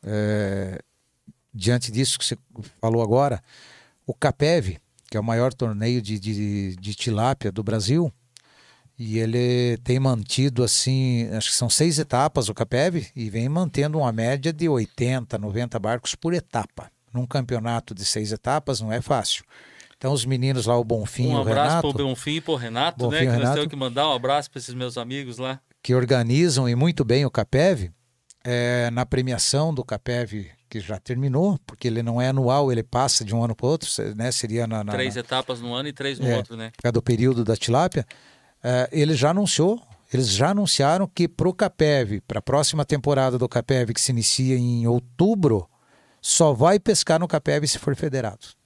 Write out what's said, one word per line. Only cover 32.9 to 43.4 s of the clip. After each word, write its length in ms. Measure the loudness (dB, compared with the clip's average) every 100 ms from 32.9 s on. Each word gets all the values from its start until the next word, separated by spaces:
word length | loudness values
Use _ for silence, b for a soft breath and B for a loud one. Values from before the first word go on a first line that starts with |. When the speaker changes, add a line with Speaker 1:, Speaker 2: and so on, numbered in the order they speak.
| 0 2 0 0
Speaker 1:
de 100 | -2
um 80 |
ano 100 | 0 0
pro 120 | 0
outro, 220 | 0 -2
se-, 260 | -4 -4 -4
né? 160 | -4
Seria 340 | -2 -4 -2 -2
na, 180 | -4 -4
na, 60 |
Speaker 2:
Três 220 | -4 -4 -6
Speaker 1:
na 40 |
Speaker 2:
etapas 380 | -4 -4 -4 -8
no 140 | -6
ano 160 | -8 -8
e 40 |
três 240 | -6 -8 -4
no 80 | 0
Speaker 1:
É, 100 | 0
Speaker 2:
outro, 180 | -2 -10
né? 160 | -14 -4
Speaker 1:
por 60 |
causa 100 | 0
do 80 | 0
período 420 | 2 2 4 2
da 140 | 0 0
tilápia, 480 | 2 2 2 0 -6 B B B B B
é, 240 | -2 0 0
ele 220 | 2 2 4
já 160 | 2
anunciou, 500 | 2 0 2 2 0 -6 -20 _
eles 160 | -2 0
já 220 | 2 2
anunciaram 560 | 2 0 2 2 2 0
que 140 | 0 -2
pro 260 | 2 0
capev, 680 | 2 -2 _ 2 4 0 -4 _
pra 160 | -8
próxima 440 | 0 2 2 0 0
temporada 520 | 0 2 2 2
do 120 | 2